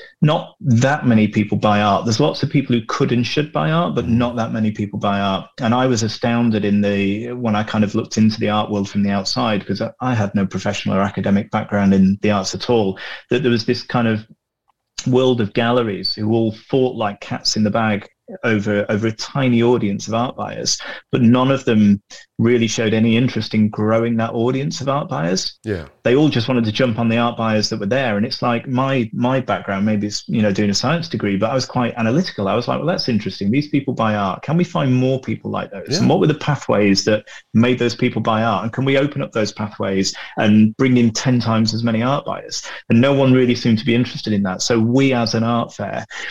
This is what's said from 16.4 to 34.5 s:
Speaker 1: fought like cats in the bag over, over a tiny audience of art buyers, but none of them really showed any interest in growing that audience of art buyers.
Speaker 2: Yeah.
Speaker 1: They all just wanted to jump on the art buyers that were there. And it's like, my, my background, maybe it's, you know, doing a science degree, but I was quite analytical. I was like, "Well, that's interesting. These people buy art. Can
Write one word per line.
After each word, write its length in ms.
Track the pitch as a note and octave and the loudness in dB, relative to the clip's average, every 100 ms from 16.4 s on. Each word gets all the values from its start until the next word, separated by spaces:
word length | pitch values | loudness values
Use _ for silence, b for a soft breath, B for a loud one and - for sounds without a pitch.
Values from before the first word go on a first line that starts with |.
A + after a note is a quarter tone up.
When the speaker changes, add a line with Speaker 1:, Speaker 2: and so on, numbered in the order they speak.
| A2+ | 0
Speaker 1:
fought 440 | G#2+ - C#3 B2+ A2+ | -4 -2 0 0 -2
like 240 | G#2+ G2+ | -6 -6
cats 360 | - B2+ - A2 | -10 -8 -4 0
in 60 | |
the 80 | G#2+ | 0
bag 380 | A#2 A2 G#2 - _ - G3+ | 0 0 -2 -6 _ -20 -6
over, 400 | A#2+ G#2+ G#2 G2+ G2+ | -2 0 0 0 0
over 160 | G#2 A2 | -2 -2
a 60 | |
tiny 500 | A2 - C#3+ C3 A#2 | -4 -6 -2 0 2
audience 440 | A#2 A#2+ G#2 G2 - | 4 2 0 -4 -4
of 60 | |
art 240 | A2 B2 - | -4 -4 -6
buyers, 400 | G#2 G#2+ - - B B - | -8 -6 -6 -6 B B -4
but 120 | - | 2
none 280 | A#2 B2+ C3 | 4 4 4
of 140 | C3+ | 0
them 380 | B2+ A2 G#2 G2+ - B - - | 2 4 4 4 -2 B -12 -2
really 280 | A#2 B2 A2+ | 2 2 0
showed 260 | A#2+ A2 | -2 0
any 240 | A2 A2+ A2+ | 2 2 2
interest 380 | B2+ A2+ A2 | 0 -2 -2
in 160 | A2+ G#2+ | 0 0
growing 480 | G#2+ G#2+ A2+ A#2 A2+ | 0 0 0 0 -2
that 140 | A2+ | -2
audience 480 | A#2 A#2 C3 D3+ E3 | -2 -2 -2 -4 -6
of 60 | C3 | -4
art 200 | C#3 - | -4 -4
buyers. 500 | C#3+ E3 F#3 - - | -4 -2 -2 -4 -8
Speaker 2:
Yeah. 220 | G#2+ F#2 D2 _ | -6 -6 -8 _
Speaker 1:
They 120 | A#2+ | 2
all 140 | C3 D3+ | 4 4
just 180 | B2+ A2 | 2 0
wanted 200 | B2 A2 | 0 0
to 60 | |
jump 260 | G#2+ C3 A2 | 0 0 0
on 100 | A#2 | 0
the 80 | A#2 | 2
art 220 | A#2+ A#2+ | 0 0
buyers 320 | A2+ G#2+ G#2 | 0 0 0
that 100 | A2+ | -4
were 60 | G2+ | -2
there. 320 | B2+ B2+ G2+ | -2 0 0
And 80 | A#2+ | -2
it's 160 | - | -2
like, 260 | B2 A#2 - | -2 -2 -2
my, 400 | B2+ C3+ C3+ A2 | -2 0 0 -2
my 260 | - B2 C3 | -2 0 0
background, 460 | - F#2+ - G2 G#2+ | -2 -4 -4 -2 0
maybe 220 | G#2 G#2 | 0 -2
it's, 200 | - - | -6 -4
you 140 | A2+ | 0
know, 100 | G#2+ | 0
doing 160 | G2 G#2 | 2 0
a 60 | |
science 340 | G2+ B2 E3+ D#3+ | 0 0 -2 -4
degree, 300 | A2+ G#2 F#2+ | -4 -2 0
but 100 | A2 | 0
I 40 | |
was 100 | C3 | -2
quite 300 | - B2+ A#2 - | -4 -2 -2 -2
analytical. 520 | A2 C#3 F#3 - F#2+ | 0 0 -2 -4 -2
I 60 | |
was 140 | A2 A#2+ | -2 -2
like, 80 | B2+ | -2
"Well, 100 | C#3+ | -2
that's 220 | F#3 - | -2 -2
interesting. 420 | A2 F#2+ - G2 | -2 -2 -4 -2
These 180 | C3 D3 | 0 0
people 260 | C#3+ C3 | -2 -2
buy 200 | A#2+ A2 | -2 0
art. 280 | G#2 G2 - | 0 -2 -4
Can 160 | - | -2